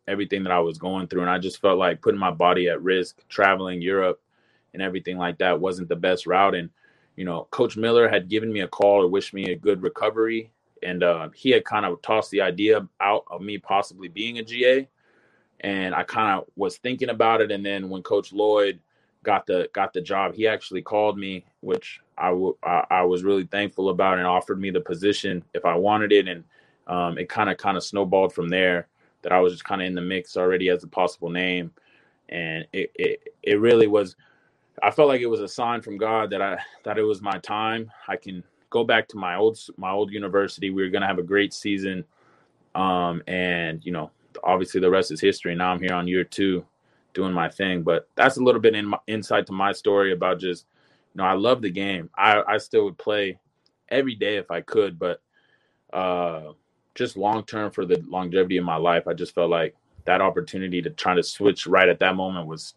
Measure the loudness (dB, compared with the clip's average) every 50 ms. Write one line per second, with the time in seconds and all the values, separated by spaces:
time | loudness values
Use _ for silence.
0 | _ -6 -4 -4 -2 -2 -2 -2 0 0 2 2 2 0 -2 -4 -6 -6 -4 -4
1 | -6 -4 -2 -2 0 0 0 -2 -2 -4 -4 0 2 2 4 4 4 2 0 0
2 | 0 0 0 2 0 -2 2 4 4 4 4 4 2 0 0 0 0 0 0 0
3 | 0 -4 -8 _ _ _ 0 2 4 4 4 2 0 -4 -6 -4 -2 0 0 2
4 | 2 0 0 -2 _ _ _ _ _ _ _ _ _ _ -10 -8 -6 -6 -6 -6
5 | -6 -8 -6 -4 -4 -4 -2 0 2 2 2 2 0 -2 -4 -4 -4 -4 -4 0
6 | 0 0 0 0 0 0 2 4 4 4 2 0 -4 -8 -12 _ _ _ _ _
7 | _ _ _ -10 -6 -6 -6 -6 -8 -8 -2 0 0 0 0 -2 0 4 6 6
8 | 6 6 4 2 0 0 -2 -2 -2 -2 -2 -4 -4 -6 -2 2 4 6 6 6
9 | 4 4 2 0 -2 -4 -6 -6 -4 -4 -4 0 2 0 2 2 0 -4 -4 -2
10 | -2 -2 0 0 0 -2 -2 -4 -6 -10 _ _ _ _ _ _ -8 -8 -2 0
11 | 2 2 2 2 -2 -8 -12 -4 2 4 4 4 4 2 -2 -2 -2 -2 -4 -6
12 | -4 -2 0 0 0 0 0 0 0 0 0 2 4 4 4 4 2 -2 _ -2
13 | 0 2 2 0 0 -4 -10 -12 -10 -10 -10 -12 -4 0 0 0 0 -2 -6 -16
14 | -16 -12 -10 -8 -8 -8 -8 -10 -10 -10 -4 2 4 4 4 4 2 -4 _ _
15 | _ _ _ _ _ _ _ _ _ _ _ -10 -6 -4 -4 -2 -2 -2 -2 -2
16 | -4 -2 -2 0 0 0 0 0 -4 -8 _ -6 -4 -4 -4 -6 -6 -6 -6 -4
17 | -4 -4 0 2 4 4 4 4 2 2 0 -2 -4 -4 -4 -4 -6 -6 -8 -10
18 | -4 -2 0 0 0 -2 -2 0 2 4 4 4 4 2 0 -4 _ _ _ _
19 | _ _ _ _ -4 -2 -2 -2 0 -2 -2 -2 -2 -2 -4 -4 -4 -2 -4 -6
20 | -6 -4 -2 -2 -2 -2 -2 0 0 0 0 -2 -4 -8 -10 -10 -6 -2 0 2
21 | 2 2 0 -2 -6 -8 -10 -10 -12 _ _ _ -6 -4 -4 -4 -4 -8 -18 -20
22 | _ _ _ -4 -2 0 0 0 0 -2 -2 -4 -4 0 0 0 2 2 2 2
23 | 4 2 2 0 2 2 0 0 0 -2 -4 -4 -4 -4 -4 -2 -2 -2 0 2
24 | 2 2 2 2 2 2 2 0 0 -2 -4 -6 -4 -4 -2 -4 -4 -4 -6 -2
25 | 0 0 0 0 -2 -4 -4 -4 -6 _ -8 -2 0 0 2 2 2 2 2 2
26 | 2 4 4 4 4 2 -2 -10 -14 _ _ _ _ _ _ _ _ -6 -4 -2
27 | -2 -2 -4 -6 -8 -6 -4 -2 0 0 -2 -2 -2 -2 -2 -2 -4 -4 -2 -2
28 | 0 2 4 4 4 2 0 -2 -4 -2 0 2 2 2 2 0 -2 -6 _ _
29 | _ _ _ _ -4 0 4 4 4 4 2 -2 -6 -6 -6 -4 -4 -4 -4 -6
30 | -4 -4 -4 -6 -6 -6 -4 -2 0 2 2 2 2 2 0 0 -2 -4 -2 -2
31 | -2 -2 -2 -4 -8 -6 -4 -2 -2 -2 -2 -2 -4 -8 -12 _ _ _ _ _
32 | _ _ _ _ _ -12 -10 -8 -8 -6 -8 -8 -10 -8 -6 -6 -6 -6 -4 -4
33 | -4 -2 -4 -6 _ -16 -20 _ -2 0 2 4 4 6 6 6 6 6 4 2
34 | 0 -2 -6 _ _ _ _ _ _ _ _ _ _ _ _ -2 0 0 4 4
35 | 4 4 4 2 0 0 -2 -2 -4 -6 -6 -4 -4 -2 -2 -4 -6 -8 -6 -4
36 | -2 0 0 0 0 -2 -2 -2 -2 -2 -4 -6 -8 -12 -16 -12 _ -6 -2 0
37 | 0 0 0 -2 -2 -4 -6 -6 -6 -6 -4 -2 -2 -2 -2 -4 -6 -10 -14 -16
38 | -10 -8 -8 -8 -8 -10 -14 -14 -14 _ _ _ _ _ 0 0 2 4 4 2
39 | 2 0 -6 -8 -6 -4 -2 2 2 2 0 -2 -6 -18 -14 -8 -6 -4 -2 -2
40 | -2 -2 -4 -6 -6 0 2 2 2 0 -2 -6 -6 -4 -2 -2 -2 0 0 0
41 | 0 0 -2 -2 -2 0 2 2 2 0 -2 -6 -6 -4 -4 -4 -4 -6 -6 -8
42 | -10 -12 _ _ _ _ _ _ _ _ _ _ _ _ -4 -2 0 0 2 0
43 | 0 0 -2 -4 -6 -6 -4 -2 -2 0 -2 -2 -2 -4 -6 -8 -8 -8 -8 -8
44 | -8 -10 -14 _ _ _ -16 -6 0 0 2 2 0 -2 -2 2 4 4 4 4
45 | 2 0 -2 0 2 2 2 2 -2 -6 -4 -2 -2 -2 -2 -2 -2 -2 -2 -2
46 | -2 0 0 0 -2 -2 -2 -2 0 0 0 -2 -4 -8 _ _ _ _ _ _
47 | _ _ -6 -4 -2 -2 0 0 -2 -2 -2 -4 -2 -2 -2 -2 0 0 0 0
48 | -2 _ _ 2 2 4 4 4 4 4 4 6 4 4 4 4 0 -4 -6 -6
49 | -4 -6 -6 -6 -4 -2 -2 -2 -2 -2 -4 -2 -2 -2 -2 -2 0 2 2 2
50 | 2 2 0 0 0 -2 -2 -2 -4 -6 -6 -8 -10 _ _ _ _ _ _ _
51 | _ _ _ -2 0 0 0 2 2 2 2 0 0 -4 -6 -4 -6 -6 -6 -6
52 | -8 -10 -2 2 4 6 6 6 4 2 0 -2 -2 0 0 0 2 0 -2 -6
53 | -6 -4 -2 -2 -2 -4 -6 -10 _ _ _ _ _ _ _ _ _ _ -2 -2
54 | -2 -2 -4 -4 -2 -2 -2 -4 -4 -6 -8 -8 -8 0 2 2 2 2 0 -4
55 | -4 -4 -4 -6 _ _ _ _ _ _ _ _ _ _ _ _ _ _ -6 -2
56 | -2 0 0 -2 -2 -4 -4 -6 -10 -14 -18 _ _ _ _ _ _ _ _ -6
57 | -6 -6 -4 -2 -2 0 0 -2 -4 -6 -6 -6 -6 -6 -4 -6 -2 0 0 0
58 | 0 -4 -6 -6 -4 0 2 2 2 2 2 0 0 0 0 0 2 2 2 2
59 | 0 -2 -4 -6 -6 -6 -2 0 0 2 2 0 0 -2 -4 _ _ _ _ -8
60 | -2 0 2 4 4 2 0 0 -4 -6 -8 -8 -6 -4 -4 -4 -4 -6 -6 -4
61 | -2 0 2 2 0 0 -2 0 2 2 2 2 0 2 4 6 6 6 6 4
62 | 2 2 2 0 -2 -4 -4 -6 -8 -8 -10 -12 -14 -16 -18